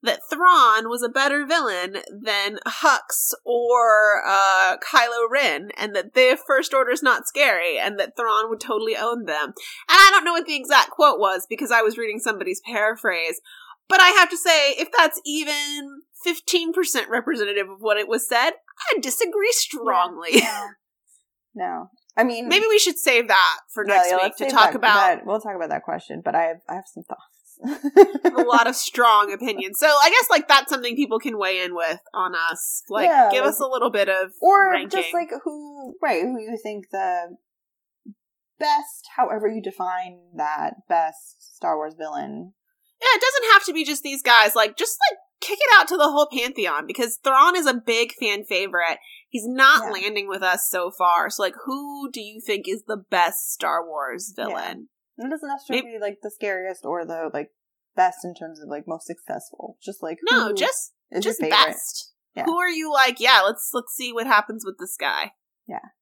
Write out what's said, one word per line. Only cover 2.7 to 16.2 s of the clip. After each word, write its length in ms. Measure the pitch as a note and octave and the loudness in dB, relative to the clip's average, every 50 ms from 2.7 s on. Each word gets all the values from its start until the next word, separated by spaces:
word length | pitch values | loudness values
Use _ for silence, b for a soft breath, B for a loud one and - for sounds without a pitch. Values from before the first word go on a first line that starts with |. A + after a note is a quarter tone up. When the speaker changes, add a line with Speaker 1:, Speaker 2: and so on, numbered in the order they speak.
| A3 - - D#4 C4+ - - _ - - - - - - _ | -8 0 2 2 2 2 0 _ -6 -4 -4 -4 -6 -8 _
Speaker 1:
or, 760 | - A#3+ A#3+ A#3+ A#3 B3 B3 A#3 A3+ G#3+ G#3+ G#3+ G#3 G#3 - - | -2 -2 0 2 2 4 4 6 6 6 6 6 4 4 2 0
uh, 520 | - G3 G3 G3 G3 F#3+ F#3 F#3+ F#3 - - | 0 2 2 4 4 4 4 4 2 0 -2
Kylo 520 | - - - C#4 A#3+ A#3+ A#3 A#3 A#3 A3+ | -6 0 2 2 2 2 0 -2 -2 0
Ren, 400 | A#3+ C#4 C#4+ A3 D#3 C#3+ F3+ G#3 - - | 0 0 0 0 -2 -4 -8 -12 -10 -10
and 180 | - G#3+ G3+ | -8 -4 -4
that 180 | G3 - D4+ _ | -4 -6 -2 _
the 240 | B3 B3+ B3+ C4 - - - | 4 6 6 4 2 0 -2
First 260 | C#4 C4 E4 - - | 0 0 0 0 0
Order's 300 | C4+ C4 A#3+ B3 C4+ D4+ | 0 0 0 -2 0 2
not 240 | C4 A#3+ - - - | 0 0 0 -2 -6
scary, 500 | - C#4 C#4+ C4+ G#3 F3+ E3+ F3 D#3 A2+ | -2 0 2 2 2 0 -2 -2 -2 -2
and 220 | F2+ G3 G#3 G3 | -4 -4 -2 -4
that 160 | F#3+ A3+ - | -6 -6 -4
Thrawn 340 | - A#3+ A3+ G#3+ G#3+ A3 A3+ | -6 -2 0 0 0 -2 -2
would 100 | A3+ A3 | -6 -8
totally 360 | - - A#3 G#3+ A3 A3 A3 | -6 -6 -4 -4 -4 -4 -4
own 300 | - - A#3 A#3+ A#3+ A3 | -4 -4 -4 -4 -6 -6
them. 200 | F3 D#3 D3+ D3+ | -6 -6 -6 -6
And 80 | C3 - B B B B B B B | -8 -10 B B B B B B B
I 200 | D#4+ F#4 G4 G4 | 6 8 8 8
don't 120 | F#4+ F#4+ E4 | 8 6 2
know 80 | F4 E4+ | 2 -2
what 120 | E4 E4+ | -2 -2
the 100 | E4+ D4+ | -4 -8
exact 360 | C#4+ B3+ - C#4+ C4 - - | -8 -2 4 4 4 4 2
quote 280 | - - - - - E3 | 0 4 4 4 4 4
was, 260 | G#3 G3 F#3+ F3+ - _ | 0 0 -2 -2 -6 _
because 220 | A3 G#3 - A#3 | -10 -8 -4 0
I 100 | A#3+ A#3 | 2 2
was 160 | A3 G#3+ A3+ A3+ | 2 2 -2 -4
reading 220 | A#3 A3 G#3 A3 | -6 -6 -6 -6
somebody's 420 | A#3+ B3 G#3+ G3 G3 F#3 F#3 F#3+ _ | -4 -6 -6 -4 -4 -6 -8 -8 _
paraphrase, 760 | A3+ A#3+ G#3+ G#3 G#3+ A3+ A3+ - A3+ F3+ E3 E3 D#3+ D#3+ - B B B B B B B B _ _ | -8 -4 -2 -2 -2 -2 -2 -2 -2 -2 -2 -4 -6 -6 -8 B B B B B B B B _ _
but 100 | F#4 F#4+ | 4 6
I 80 | F#4 F4+ | 6 6
have 200 | F#4 G4+ F4+ E4+ | 8 6 4 4
to 80 | F4+ E4 | 2 -4
say, 340 | - F4+ E4 D#4 C#4+ C#4 | 0 2 2 4 2 2
if 180 | C#4 - D#4+ - | 0 -2 -6 -2
that's 300 | - A#4+ E4 D#4 D#4 - - | 2 2 2 2 2 -4 -10
even 760 | D4 D4 D#4 D#4 C#4+ D4+ D4 D4 D4 D4 D4 C#4+ C#4 C#4 C4+ _ _ _ - | -8 -6 -6 -4 -4 -4 -4 -4 -6 -8 -10 -12 -14 -18 -20 _ _ _ -8